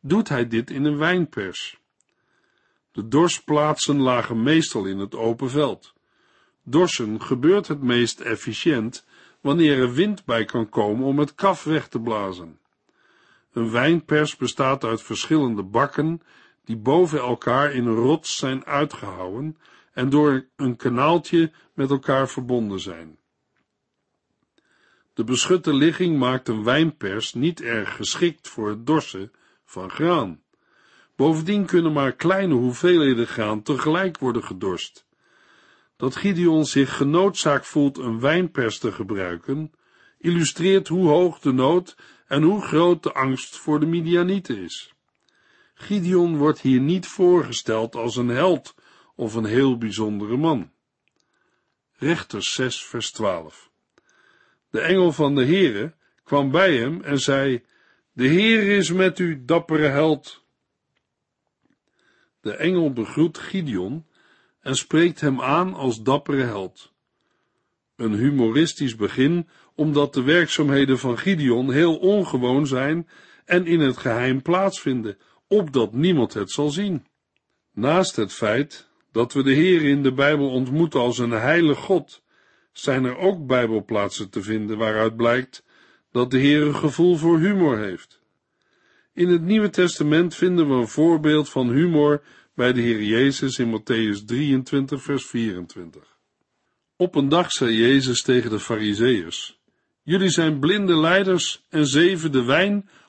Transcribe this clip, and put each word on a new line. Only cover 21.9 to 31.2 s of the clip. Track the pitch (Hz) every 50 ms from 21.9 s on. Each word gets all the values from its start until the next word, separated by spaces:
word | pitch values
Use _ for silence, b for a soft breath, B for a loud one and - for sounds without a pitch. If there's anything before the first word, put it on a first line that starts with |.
elkaar | 139 135 - - 135 135 135 127
verbonden | - - 127 120 123 123 113 104 98 92
zijn. | 87 98 85 82 85 78 78 _ _ _ _ _ _ _ _ _ _ _ _ _ _ _ _ _ _ _ _ _ _ _ _ _ _ _ _ _ _ _ _ _ _ _ _ _ _ _ _
De | - 113
beschutte | 110 127 120 - - 185 180 185 165 143
ligging | 135 147 165 156 - 185 175 160 143
maakt | 127 123 131 127 - -
een | 113 110 107
wijnpers | 117 127 147 160 165 - - - 98 98 110 110 - -
niet | 120 127 170 170 -
erg | - 120 117 110 101 95 -
geschikt | - 107 - - - 180 175 160 _ - -
voor | - - 110 104
het | 107 107 117
dorsen | 127 156 156 - - - 95 95 107 _ _ _ _ _ _ _
van | _ - 92 92 92
graan. | 90 - 151 170 175 160 120 95 80 76 _ _ b b b b b b b b b b b b b
Bovendien | -